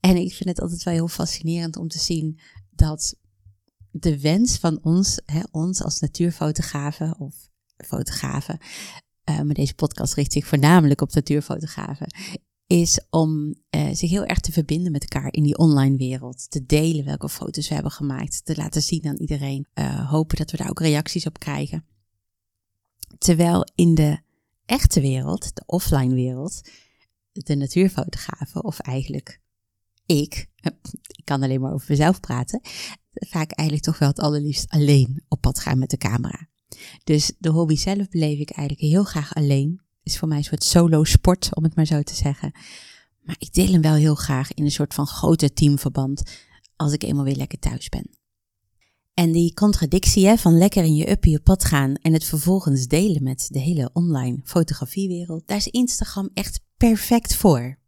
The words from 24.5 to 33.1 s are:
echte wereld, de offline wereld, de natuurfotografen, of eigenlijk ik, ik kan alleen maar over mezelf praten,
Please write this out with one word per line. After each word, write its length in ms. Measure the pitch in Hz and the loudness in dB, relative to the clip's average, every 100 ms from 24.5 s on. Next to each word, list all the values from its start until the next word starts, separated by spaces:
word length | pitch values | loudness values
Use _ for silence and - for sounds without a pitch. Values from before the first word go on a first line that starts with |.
| _ | _
echte 360 | _ 262 - - | _ 2 2 2
wereld, 540 | 139 131 135 180 - | 0 -2 -4 -6 -8
de 80 | - - | -14 -6
offline 480 | 180 - 147 127 | -4 0 0 2
wereld, 460 | 127 127 127 156 - - - _ _ _ _ _ | 0 -2 -4 -10 -12 -20 -20 _ _ _ _ _
de 220 | - - | -16 -4
natuurfotografen, 1080 | 143 139 175 190 - 170 - - - 139 - | -2 0 2 2 0 -6 -8 -10 -10 -8 -8
of 140 | 220 156 | -8 -8
eigenlijk 640 | - 131 135 147 - - _ _ _ _ _ _ _ | -6 -6 -6 -8 -10 -20 _ _ _ _ _ _ _
ik, 420 | 156 147 - - _ - - - - - | 2 2 -6 -10 _ -10 -8 -20 -20 -20
ik 180 | - | -20
kan 180 | - 139 | -6 -2
alleen 180 | 135 131 | 0 -2
maar 120 | 131 | -4
over 140 | 156 - | -6 -2
mezelf 320 | 143 151 185 | 2 4 2
praten, 400 | - 123 127 - - - - - _ | -2 -6 -6 -8 -10 -14 -14 -16 _